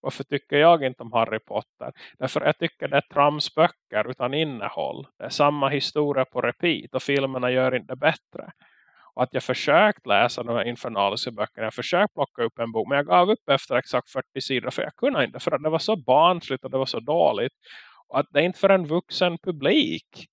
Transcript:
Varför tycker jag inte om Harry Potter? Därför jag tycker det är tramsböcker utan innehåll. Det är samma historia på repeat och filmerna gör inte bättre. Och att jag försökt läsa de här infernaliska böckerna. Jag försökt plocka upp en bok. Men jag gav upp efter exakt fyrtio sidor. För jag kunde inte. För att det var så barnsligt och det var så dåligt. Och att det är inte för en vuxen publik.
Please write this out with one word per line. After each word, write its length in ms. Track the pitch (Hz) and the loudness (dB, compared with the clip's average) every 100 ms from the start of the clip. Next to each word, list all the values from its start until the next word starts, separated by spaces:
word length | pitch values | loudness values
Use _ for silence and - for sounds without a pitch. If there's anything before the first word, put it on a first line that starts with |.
Varför 220 | 139 - | -8 -10
tycker 340 | 143 143 _ 143 | -6 -6 _ 4
jag 260 | 160 165 | 6 6
inte 200 | 135 131 | 2 -6
om 100 | 120 | -4
Harry 260 | 117 113 110 | 0 0 -4
Potter? 520 | _ 107 - _ 127 - - _ | _ -8 -8 _ -16 -14 -20 _
Därför 220 | 131 - | -6 0
jag 160 | 151 - | 0 -2
tycker 300 | 165 _ 143 | -6 _ -2
det 100 | 139 | -2
är 160 | _ | _
tramsböcker 960 | 147 143 151 - - 165 _ _ 107 107 | 2 2 2 -6 0 0 _ _ -4 -4
utan 240 | 127 127 | -4 -4
innehåll. 760 | 143 156 120 101 - 71 - - _ | -2 -4 -4 -8 -6 -6 -8 -14 _
Det 60 | |
är 60 | 123 | -10
samma 400 | - 147 147 139 | 2 2 2 -2
historia 560 | 143 - 151 147 135 | -2 -2 -2 0 0
på 160 | 127 127 | -2 -2
repeat 540 | 120 - 175 120 - | -4 -2 -2 -2 -4
och 60 | 131 | -6
filmerna 480 | - 139 135 131 123 | -2 0 0 -2 0
gör 240 | 127 127 | 2 0
inte 200 | 123 110 | -2 -6
bättre. 560 | 127 147 - _ - - - _ _ _ _ _ | -2 0 -2 _ -16 -16 -20 _ _ _ _ _
Och 100 | - | -4
att 100 | 123 | -2
jag 100 | - | -2
försökt 640 | - 123 - 156 214 - | -4 -4 2 4 4 0
läsa 380 | 127 101 117 - | 0 2 2 -2
de 120 | 117 | -4
här 120 | 117 110 | -2 -4
infernaliska 640 | 120 123 107 98 104 - | -6 -6 0 0 0 -8
böckerna. 340 | 104 107 - | -6 -8 -4
Jag 80 | 110 | -8
försökt 400 | - - 175 208 | -6 -2 0 0
plocka 300 | - 139 - | -2 -6 -2
upp 160 | 117 - | -4 -4
en 120 | 117 | -4
bok. 160 | 113 110 | -4 -2
Men 80 | |
jag 120 | 139 151 | -2 4
gav 220 | 180 180 | 4 4
upp 200 | 226 - | 0 0
efter 260 | 135 - | -2 0
exakt 360 | 127 - 127 - | -2 0 -4 -4
fyrtio 300 | 135 - 135 | -10 -8 -10
sidor. 280 | - 127 127 | -4 -4 -4
För 120 | - | -6
jag 140 | - | -6
kunde 280 | _ 254 208 | _ -2 0
inte. 160 | 127 123 | -2 -2
För 120 | - | -2
att 120 | 143 | -2
det 60 | 151 | 0
var 100 | 160 | -2
så 160 | - | -2
barnsligt 680 | 208 127 135 170 175 - 131 | -2 2 4 4 2 -4 -8
och 60 | 131 | -4
det 60 | 131 | -4
var 80 | |
så 140 | 131 117 | -2 -4
dåligt. 540 | 123 165 156 104 127 _ - - - - _ | -2 2 2 2 -4 _ -20 -20 -20 -20 _
Och 120 | 131 | -4
att 80 | 143 | 0
det 100 | 143 | 0
är 40 | |
inte 160 | 175 - | 0 2
för 100 | 190 | 4
en 160 | 190 | 4
vuxen 520 | 151 170 _ - 180 165 | 2 -4 _ -2 0 0
publik. 880 | - 156 135 294 104 80 _ - - | -8 -2 2 2 0 -4 _ -20 -20